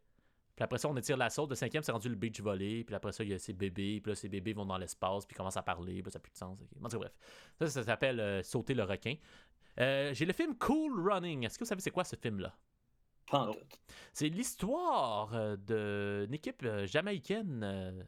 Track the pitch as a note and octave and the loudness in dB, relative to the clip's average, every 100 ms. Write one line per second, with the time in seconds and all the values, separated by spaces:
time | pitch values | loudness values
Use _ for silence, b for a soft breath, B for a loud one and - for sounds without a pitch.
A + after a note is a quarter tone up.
0 | _ _ _ _ _ - A2+ B2 D3+ C3+ | _ _ _ _ _ -4 -2 0 0 0
1 | A2+ C3 A#2 - D3+ B2 A#2+ D3+ D3 A#2 | 2 2 2 2 0 0 0 0 0 0
2 | A#2 G#2+ A2+ A2 G#2 F#2+ G2 A2+ A#2 G2+ | -2 -2 -4 -2 0 0 0 -2 -4 -4
3 | G#2 - G#2 F#2 - F#2+ G2 F2+ G2 G#2 | -4 -4 -2 -4 -4 -2 -2 0 -2 0
4 | G#2 G2+ G#2 G2 G2 G#2 G2 F#2 F2+ - | -2 -4 -4 -4 -2 -2 -2 -2 -4 -2
5 | F#2 G2+ - - F#2+ F#2+ F#2 F2 F2+ F#2 | 0 0 -4 -6 -4 -2 0 -2 -2 -4
6 | F2+ - - - F#2 F#2+ - - A#2 A2+ | -6 -10 -12 -12 -10 -10 -14 -10 -6 -4
7 | - - B B B - D#3 C3+ A2 A2 | -6 -10 B B B -2 0 0 0 4
8 | C3+ B2 G2+ G2 F#2 B2 A2 B2+ G2 F#2+ | 4 4 2 2 0 0 2 2 2 0
9 | A#2 D3+ B B B _ b - B2+ C#3 | -2 -4 B B B _ b 2 4 4
10 | C#3+ B2+ E3 F#3+ E4 - - D4+ D#4 A3+ | 2 2 2 4 2 2 4 4 4 2
11 | F3+ G3 F3 C#3+ A2+ - - F#3+ - - | 4 4 2 0 -2 -2 -2 -2 0 0
12 | C#3 - A#2+ G2+ F2+ - _ _ _ _ | 0 -2 -2 -2 -4 -8 _ _ _ _
13 | _ _ - C#3 A2 - - - B B | _ _ 2 2 2 -2 -10 -20 B B
14 | B - D3+ F3 A#3+ - F#3 D4+ F4+ A#3+ | B -2 0 0 -4 -2 0 2 4 4
15 | B2+ G#2 G#2+ A#2 G#2+ G2+ G2+ A2 G#2 G2+ | 2 0 0 0 0 0 2 2 2 0
16 | G2+ G2+ G2+ D3 B3+ C4 B2 G#2 G2 D3+ | 0 0 -2 -2 -6 -4 -2 -2 2 2
17 | G3 G3 - G#3 G#3 B2 G#2 G2 F#2 F#2 | 2 -2 -2 -2 -2 -2 -2 -2 -4 -8